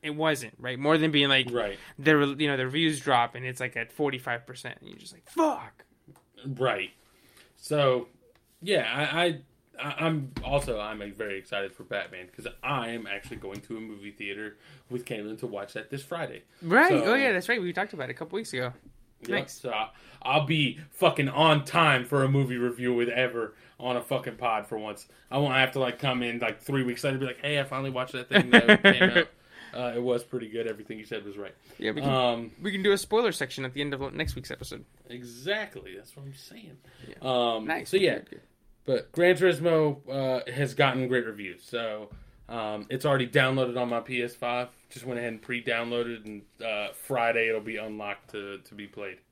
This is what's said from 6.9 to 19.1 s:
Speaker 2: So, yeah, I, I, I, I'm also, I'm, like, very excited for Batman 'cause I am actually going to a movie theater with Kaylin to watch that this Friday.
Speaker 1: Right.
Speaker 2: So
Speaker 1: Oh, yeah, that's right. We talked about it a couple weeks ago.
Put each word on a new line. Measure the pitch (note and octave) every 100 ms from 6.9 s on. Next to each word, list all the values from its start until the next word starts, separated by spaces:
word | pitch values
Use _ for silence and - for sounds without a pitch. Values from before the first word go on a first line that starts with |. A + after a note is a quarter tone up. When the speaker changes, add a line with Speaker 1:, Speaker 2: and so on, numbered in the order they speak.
| _ _ _ _ - - _
Speaker 2:
So, | - D3+ C#3 B2+ A#2+ _ _ _ _ _
yeah, | F3 F#3 A2+ B2+ D3
I, | D#3
I, | F3 D3 - _ _ -
I, | C#3 C#3 D#3+
I'm | D#3 C3+ -
also, | B2 C#3 C#3 A2
I'm, | G#2+ G#2+
like, | G2+
very | G2+ G#2+ G2
excited | F#2+ G2+ G2
for | -
Batman | F#2+ G2+ E2+ F2+ F2+
'cause | - G#2+ -
I | B2+ C#3 A#2
am | A#2 G2+
actually | G2+ - A2+
going | G2+ G2+
to | - A2+
a |
movie | A2 G#2 G2+
theater | G2+ G2+ G2+ G#2+ - - - _
with | B2
Kaylin | - A2 G#2 A2
to | A#2+
watch | G2+ G2+
that | A2 G#2+
this | C#3
Friday. | - F3 D#3 A#2 _ _
Speaker 1:
Right. | E3 G#3 E4+
Speaker 2:
So | F4 C#4+
Speaker 1:
Oh, |
yeah, | B3+ C4+
that's | F#3 -
right. | A#3+
We | F3+
talked | F3 G3+
about | E3 B2+
it |
a |
couple | A#2+ D#3+ G#3
weeks | A3
ago. | C3 B2+ B2 - - _